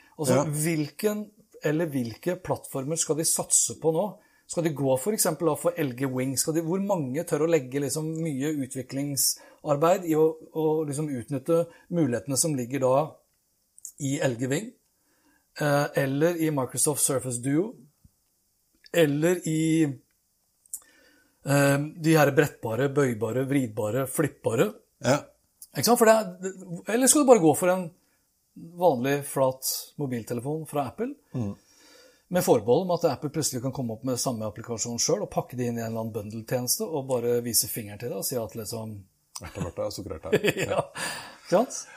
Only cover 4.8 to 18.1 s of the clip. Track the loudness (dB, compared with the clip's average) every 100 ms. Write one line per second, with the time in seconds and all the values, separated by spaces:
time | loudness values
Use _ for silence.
4.8 | 2 2 0 0 0 0 0 0 0 0
5.8 | -2 -2 -2 -2 -2 -2 0 0 0 -2
6.8 | 0 0 -2 -4 -2 0 2 2 0 -4
7.8 | -4 -4 -4 -4 -4 -2 -2 -2 -4 -8
8.8 | -8 -6 -4 -2 -2 -2 -10 -10 -2 2
9.8 | 4 2 2 4 4 2 -8 -2 0 0
10.8 | 0 -4 -4 -6 -6 -6 0 0 0 -6
11.8 | -4 0 2 0 -2 -2 0 -2 -4 0
12.8 | 2 2 0 -6 _ _ _ _ _ _
13.8 | -20 -8 -4 0 0 -2 -2 -2 -4 -14
14.8 | _ _ _ _ _ _ _ -4 0 2
15.8 | 2 0 0 2 2 2 0 0 -2 0
16.8 | 0 2 0 0 -2 -4 0 0 0 -6
17.8 | -20 _ _